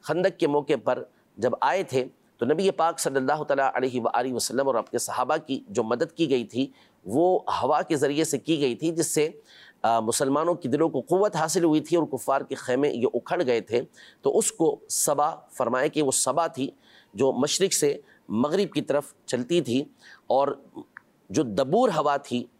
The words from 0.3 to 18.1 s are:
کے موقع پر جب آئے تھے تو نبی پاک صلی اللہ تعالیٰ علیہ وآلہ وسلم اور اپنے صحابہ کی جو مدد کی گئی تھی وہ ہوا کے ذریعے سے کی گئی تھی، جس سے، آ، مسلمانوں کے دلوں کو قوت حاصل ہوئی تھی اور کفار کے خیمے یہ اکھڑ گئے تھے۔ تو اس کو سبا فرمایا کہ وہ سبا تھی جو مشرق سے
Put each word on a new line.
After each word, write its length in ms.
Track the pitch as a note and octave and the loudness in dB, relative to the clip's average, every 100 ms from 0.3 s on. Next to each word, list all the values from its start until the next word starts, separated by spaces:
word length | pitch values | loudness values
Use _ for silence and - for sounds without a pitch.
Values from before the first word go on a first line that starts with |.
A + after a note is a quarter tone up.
| F#3 | 2
کے 60 | D#3+ | 0
موقع 260 | D3 C#3 C#3+ | 0 0 -2
پر 180 | A2 B2 A#2+ _ _ - | 0 -2 -4 _ _ -2
جب 140 | A#2 - | -2 0
آئے 220 | C3+ F3+ | 0 0
تھے 220 | F#3 C3 B2+ _ _ _ | 0 -2 -4 _ _ _
تو 80 | A#2+ | 0
نبی 240 | D#3 F#3 | 2 2
پاک 300 | F#3 E3 E3 | 2 0 0
صلی 160 | E3 C3+ | -2 0
اللہ 260 | C3 D3+ | 0 -2
تعالیٰ 280 | D3 C#3 C3+ | 0 2 2
علیہ 260 | - C3 B2 | 0 -2 0
وآلہ 320 | A2+ A2+ C3 | 0 0 -2
وسلم 340 | A#2+ - A#2 C3+ | -2 -2 0 0
اور 80 | |
اپنے 240 | A#2 G#2 A#2+ | 0 -2 -4
صحابہ 380 | - A2 B2+ D#3 | -4 -4 -2 -2
کی 240 | D#3 C3+ - | -2 -8 -4
جو 140 | G#2 | -4
مدد 300 | A2 B2 D#3+ - | -2 0 -2 -2
کی 140 | E3 | 0
گئی 140 | C3+ | 0
تھی 220 | A2+ A#2 C3+ - _ _ | -2 -4 -6 -6 _ _
وہ 340 | F2 A#2 F3 F#3 - - | -6 0 2 2 0 -2
ہوا 200 | B2+ D3+ | 0 0
کے 140 | F3+ C#3+ | 0 0
ذریعے 280 | C#3 C#3+ | 0 0
سے 140 | D#3+ C3+ | -2 -2
کی 220 | - D#3+ | -2 0
گئی 140 | C#3 | 0
تھی، 160 | A#2+ D#3+ | -2 -4
جس 160 | E3 D#3+ | -2 -2
سے، 240 | - D3+ - - - - _ | 0 -2 -4 -20 -20 -20 _
آ، 180 | A2 A#2 | 0 2
مسلمانوں 540 | A2 A#2 C#3 C#3 E3 | 0 0 0 0 0
کے 140 | F3 C3+ | -2 -2
دلوں 200 | C3+ D#3+ | 0 0
کو 120 | C3 | -2
قوت 360 | A#2 F3+ G3+ F3 | -2 0 2 0
حاصل 280 | D#3+ F#3 | -2 2
ہوئی 160 | E3+ D#3 | 2 2
تھی 160 | D3+ E3+ | 2 0
اور 100 | D3 | 0
کفار 340 | B2+ - C3+ | -4 -2 -2
کے 140 | C3 | -2
خیمے 360 | C3 - B2+ D3 | -10 -2 0 0
یہ 160 | - A#2 | 0 -2
اکھڑ 280 | A#2+ - F3 C#3+ | -2 -4 -2 0
گئے 140 | A#2 | 0
تھے۔ 220 | G2+ A#2 - - - _ | 0 -4 -4 -14 -20 _
تو 160 | C#3 F3 | 0 2
اس 140 | - | 0
کو 240 | - D#3+ - - | 0 0 0 -6
سبا 420 | - - C#3+ D3 D#3+ - | -4 0 2 0 -2 -14
فرمایا 360 | - A#2+ B2 D3 | -4 -2 2 0
کہ 160 | D#3 | 0
وہ 80 | C#3+ | 0
سبا 360 | - - C#3 E3 | 0 0 0 -2
تھی 240 | B2+ C3+ - _ - _ | -2 -8 -8 _ -20 _
جو 180 | G2 C3+ | 0 0
مشرق 400 | A#2+ C#3+ - F#3+ | 2 0 0 0
سے 280 | - D3 C#3+ - | 2 0 -2 -8